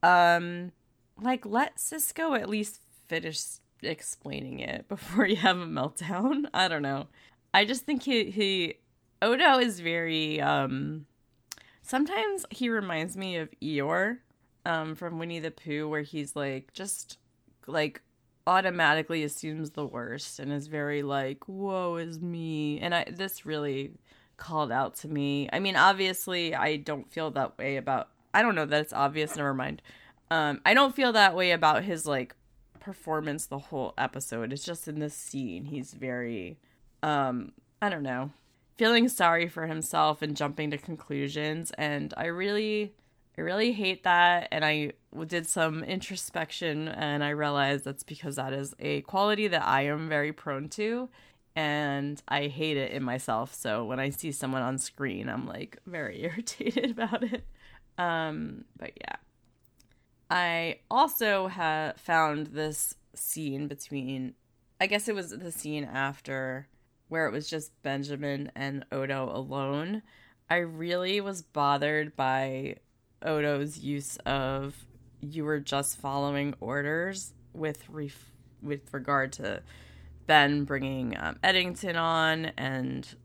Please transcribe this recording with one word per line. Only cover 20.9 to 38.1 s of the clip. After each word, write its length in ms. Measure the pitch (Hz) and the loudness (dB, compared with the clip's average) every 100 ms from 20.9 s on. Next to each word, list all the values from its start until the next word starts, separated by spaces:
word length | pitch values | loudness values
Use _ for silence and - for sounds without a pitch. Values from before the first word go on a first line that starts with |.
| 147 | 0
like, 440 | 143 139 135 139 - | 0 0 -2 -4 -10
"Woe 500 | 190 196 185 180 170 | -6 -2 0 0 -2
is 240 | 165 160 | -4 -6
me." 600 | 175 170 165 156 151 147 | -4 -4 -2 0 0 0
And 140 | 175 | 0
I, 100 | 170 | 0
this 420 | - 175 190 - - | -2 -4 -6 -6 -6
really 460 | 156 147 135 139 - _ - _ _ | -4 -2 -2 -6 -10 _ -20 _ _
called 340 | - 156 147 | -6 -2 0
out 220 | 117 135 - | 0 0 -4
to 120 | 156 | -6
me. 400 | 151 143 143 143 | -2 0 0 0
I 80 | - | 0
mean, 160 | 196 175 | 2 8
obviously, 800 | 175 196 190 185 - 180 170 | 8 8 2 0 -2 -2 0
I 220 | 147 143 151 | 0 0 0
don't 320 | 147 147 - | -2 -6 -6
feel 180 | - 156 | -4 -4
that 260 | 139 131 - | 0 -2 -2
way 180 | 131 139 | -4 -2
about, 320 | 123 131 - _ _ | 0 0 -2 _ _
I 80 | 190 | 4
don't 120 | 233 | 4
know 100 | 185 | 4
that 160 | 151 151 | 2 2
it's 120 | 151 | 2
obvious, 420 | - 139 151 151 156 | 2 2 2 -2 0
never 160 | 143 | 0
mind. 280 | 135 131 143 - - - - _ | 0 -2 -6 -12 -20 -20 -20 _
Um, 320 | 165 151 139 | 2 2 2
I 80 | - | 6
don't 240 | 233 277 254 | 6 6 4
feel 160 | 262 | 4
that 240 | 220 202 175 | 8 6 6
way 140 | 180 | 4
about 320 | 170 160 147 | 6 6 6
his, 220 | 196 170 160 | 2 -4 0
like, 280 | 139 123 - _ _ _ - | -2 -2 -10 _ _ _ -20
performance 680 | - 196 - 156 156 147 - | -16 -14 -4 -2 -2 -6 -6
the 120 | 139 | -8
whole 340 | 139 147 120 - | -6 -6 -4 -2
episode. 540 | 131 131 - 117 117 | -2 -2 -6 -4 -4
It's 120 | 139 | -6
just 240 | 156 170 - | -8 -8 -8
in 100 | 151 | -4
this 160 | 151 | -6
scene, 520 | 147 - 143 127 87 143 | -6 -10 -6 -6 -6 -8
he's 260 | 143 127 | -8 -10
very, 640 | - 131 123 120 117 87 160 _ _ _ _ | -8 -6 -4 -4 -6 -8 -12 _ _ _ _
um, 500 | 156 147 135 123 - - _ _ | 0 2 2 -2 -6 -14 _ _
I 80 | 208 | -2
don't 120 | 175 | -2
know, 280 | 139 | -4